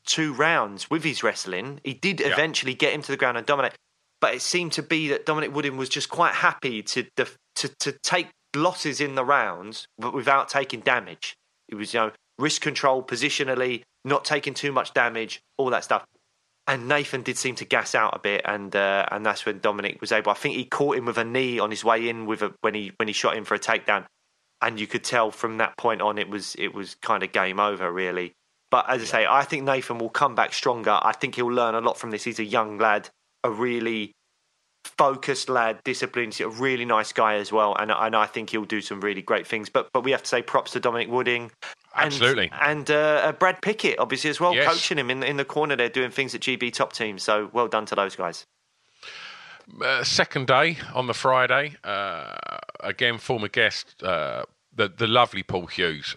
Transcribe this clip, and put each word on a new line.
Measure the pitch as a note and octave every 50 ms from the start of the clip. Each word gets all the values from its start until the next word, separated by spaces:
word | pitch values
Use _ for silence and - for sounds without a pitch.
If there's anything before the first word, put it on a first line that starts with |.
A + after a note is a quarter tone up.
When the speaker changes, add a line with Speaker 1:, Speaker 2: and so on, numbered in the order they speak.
| _
Speaker 1:
two | - - - D#3+ D#3 C#3
rounds | A#2+ D3 D#3+ E3+ D3+ A#2 G2+ G2+ F#2+ - -
with | D3 E3 D3+
his | D#3+ B2+ - -
wrestling. | A2 G2 - - F#2+ F2+ F2+ G#2+ C3+ C#3+ C#3+ -
He | C#3 C3+
did | - - F#3 G3 C#3+
Speaker 2:
Yeah. | - A2
Speaker 1:
eventually | F#2 A2+ D3+ D#3+ D3+ - B2+ C3 B2+
get | - D3+ C#3+ G#2+
him | D3+ C#3+
to | -
the | C#3
ground | C3 C#3 B2+ A#2+
and | A#2 A2
dominate. | - D3 C#3+ C3 A#2 - - _ _ _ _ _ _ _ _
But | - A2+ A#2+
it | B2+ -
seemed | - - F3+ F3 E3 -
to | - D#3
be | - E3+ D#3 D#3+ D3
that | C#3 - -
Dominic | - D#3 D3+ D3+ G#2+ C#3
Wooding | C#3+ D3 C#3+ C3
was | C3 C3 B2+
just | - D3 - -
quite | - - E3+ D3+ -
happy | - - F3 D#3+ - - C3+ A#2+ G#2+ G#2
to | - - C3 A2+ G#2 _
def-, | - B2 - - _ _ _ -
to, | - - C#3 - -
to | - D3
take | C#3 - - - F3 F#3 E3 - - _ _ _ -
losses | C#3+ D#3 F3+ F3+ - - D#3 C3+ A#2+
in | D3 C#3+ C3+
the | C3+ B2+
rounds, | B2 C#3+ C3+ A#2 G2+ F2 F2 F#2 G#2+ A2 - - - _ -
but | A2 B2 B2
without | C3+ A#2 C3+ C#3 C#3 - -
taking | - C#3 C#3 C3 - A2+
damage. | - C3+ B2+ A#2+ G2+ F2+ E2 - - - - - _ _ _ _ _ _
It | A2+
was, | G#2 G#2 G#2 -
you | A#2
know, | A2 G#2+ - - _ _ _ -
wrist | C3 D3+ D3+ -
control | - D3+ C3+ - - C#3 C3 C3 B2+
positionally, | - B2+ A#2 C3 D3 C3+ - D3 C3 C3 B2 B2+ B2+ B2 A2+ - _ _ _ -
not | C3 C#3 C#3 -
taking | - D3+ D3 C#3+ D3 C3
too | - - C#3+
much | C#3 B2+ A2+ - -
damage, | C3+ B2 A#2 A2+ A2+ A2+ G2+ - - _ _ _
all | - C#3 B2+
that | A#2+ G2+ -
stuff. | - A#2 G2+ - - _ _ _ _ _ _ _ _ _ _ _
And | - C3+ C3 A#2 B2
Nathan | D3 D3 C#3+ - - C3 A#2
did | - A#2+ -
seem | - C3 A#2+
to | - A2
gas | - - A#2+ G#2+ - -
out | B2+ A2 G2+ -
a | -
bit, | - G#2 G2+ G2 -
and, | - G#2 G#2 G2+ G2 -
uh, | G2+ G2 G2 G2 G2 F#2+ -
and | - G#2 G#2+
that's | G#2+ G2+ - -
when | A2 G#2 G2
Dominic | - G#2+ G2+ G2+ G2+ G2+ - -
was | - G2+ A2+
able, | G#2+ G#2 G#2
I | G2+
think | - - D3 B2
he | - B2
caught | - - - C#3+ C#3+ C#3
him | B2+ A#2+
with | A#2+ A2
a | A#2 A2+
knee | A2+ A#2+ C3 C3 B2+ A#2+ A2+
on | G2+ G#2+
his | G#2+ G2+ -
way | A2+ A2+ A2+ A#2 A#2
in | A#2 A2+ A2+
with | G#2 G#2+ G2+ G#2+
a, | G2 - _
when | - A2 G#2
he, | G#2+ G#2 F#2+ -
when | - A2+ G#2+
he | G#2
shot | - - A#2 -
him | A2 G#2
for | - A2
a | G2+
takedown. | - - A2+ G#2 - - G#2 G2 F#2+ - _ _ _ _ _ _ _ _ _ _ -
And | A#2 A#2 G#2+
you | G#2+
could | G#2 - A#2 -
tell | - - B2 A2+ G#2+
from | - - - A2+ A2 A2
that | A2+ - -
point | - - A#2+ A2+ F#2+
on, | F#2 G#2 G#2
it | G#2 G2+ F2+
was, | G2+ G#2 F2+ - - -
it | - G2 F2+
was | G2+ F#2+ F2+ -
kind | - - - A2 G2 F#2+
of | F#2+ -
game | G#2+ F#2+ F#2 F#2+ G2+
over, | G#2 G#2 G#2 F2+ F#2 F2
really. | F2 F2+ F#2+ F#2 F2+ F2+ F2+ F2 - _ _ _ _ _ _ _
But | - B2 - -
as | B2+ B2+
I | A2+
Speaker 2:
Yeah. | G#2+
Speaker 1:
say, | - A2+ G#2+
I | - A#2+ C3+ C3+
think | - - C#3+ C3+
Nathan | C#3 C3+ C3 B2+ - B2 A#2
will | A2+ A2+
come | - - D3 C3+ A#2+
back | A2 A2 - -
stronger. | - - C#3 B2 A#2 A2 G#2+ G#2 F#2 -
I | G#2+ A2
think | - - C3 A2+
he'll | B2 B2
learn | A#2+ B2 B2 A#2+ A#2 A2
a | A2+
lot | A2+ A#2+ - -
from | - A#2 G#2+
this. | G#2 -
He's | B2 A2+ G#2
a | A2
young | G#2 G#2 A#2+ A2 G#2+ G#2+ G#2
lad, | A2 A2 G#2 G#2 G2 - - _ _ _ _ _ -
a | B2
really | A2 G#2 A#2+ B2 A#2+ A#2+ A2+ A#2 A#2 A2 G#2 G2 - _ _ _ _ _ _ _ _ _ _ _ _ _ -
focused | - - - D3+ C#3 C3+ C3 - - C#3 B2+ - -
lad, | C3 B2 A#2 A2+ A2 F#2+ -
disciplined, | C3 B2+ - - B2 - B2 A#2+ A2+ G2+ -
a | A#2+ A2+
really | A2 A2+ B2+ C3+ C3 A#2+ A#2+
nice | A#2+ A#2 G#2+ G#2+ - -
guy | - A2+ A2 G#2+
as | G#2 G2+ F#2+
well. | G2+ A2 G#2+ G#2 G2+
And, | G2+ G#2 G#2+
and | G#2+ - A2 A2+ A2+
I | A2 G#2+
think | G#2 - A#2 A2 G2
he'll | - A2 G#2
do | F#2 A2+ G#2+
some | F#2 - G2+ G2
really | G2 G#2 G2+ F#2+ F#2+
great | - A2+ G2+ E2+
things. | - - A2 G#2+ -
But, | - C3 - - -
but | C3 A#2+
we | C3+ C3+
have | B2 -
to | -
say | - B2 A#2
props | - - B2+ - - -
to | B2
Dominic | G#2 B2 A#2 A#2 A2+ -
Wooding. | A#2 B2+ B2 B2 B2 A#2+ A#2+ A#2 - _ - - - - _ _ -
And, | - D3
Speaker 2:
Absolutely. | D3+ C#3+ C#3 A#2+ B2 C3+ A2 F#2+ E2+ - C#2+
Speaker 1:
and, | - C#3+ D3+ D3+ C3+ -
uh, | D3+ D3 D3+ D3+ D3+ D3 -
uh, | D#3 D3+
Brad | - F#3+ F#3 F3+ - -
Pickett, | F#3+ G#3+ A3 - F3 - -
obviously, | B2 - C#3 C3 - D#3
as | C#3+ -
well, | E3 F3 F3+
Speaker 2:
Yes. | A#2+ C#3+
Speaker 1:
coaching | D#3 E3 E3+ - - F3+ D3+
him | C3 A#2+
in, | B2+ C3+ C3
in | B2+ C#3+
the | C#3 C#3
corner | - - D3+ D#3 D3+ C#3+
there, | B2 A#2+ A#2
doing | - C3 B2+ B2
things | A2 - C3+ B2+ A#2
at | A2+
G | - - B2+
B | A#2 B2+ A#2+
Top | A2+ - C3+ - -
Team. | - A#2+ G#2+ G2+ F#2+
So | - - G#2+ G#2 G#2+ G2 -
well | A#2 A#2+ G#2+
done | A#2 A2 G#2+
to | G2+ G#2+
those | G2+ G2 G2 -
guys. | - F#2 E2+ E2 - - _ _ _ _ _ _ _ _ _ _ _ - - - - - - - - - - - - - - - - -
Speaker 2:
Uh, | B2 C3+ B2+ B2
second | - - - F3 - - D#3 C3
day | B2 C3 C3 D3+ E3 E3 - - - -
on | B2+ B2+
the | B2 A2+
Friday, | - - C3+ C3 B2+ B2+ B2+ B2+ C3+ C#3+ D3+ D3 - -
uh, | F#2 G2+ G2 G2+ G2 F2 D#2+ C#2+ A1 G1+ G1+ G1+ G1+ - - - - - -
again, | - F#2+ G#2 - B2+ A#2+ A#2 A2
former | - - C3+ A2+ G#2 G2+
guest, | - A#2+ A2+ G#2+ - - - - _ - -
uh, | F#2 F2+ D#2+ D2+ C#2 A1+ A#1+ - - _ _ _ _ _
the, | A#2 G#2+ G2+
the | F2 - A#2
lovely | A2 A2+ B2 A#2+ A2 - F#2+ F#2
Paul | - - F#2+ F2
Hughes, | E2 - - F2+ F2 D#2+ D2+ C#2+ - -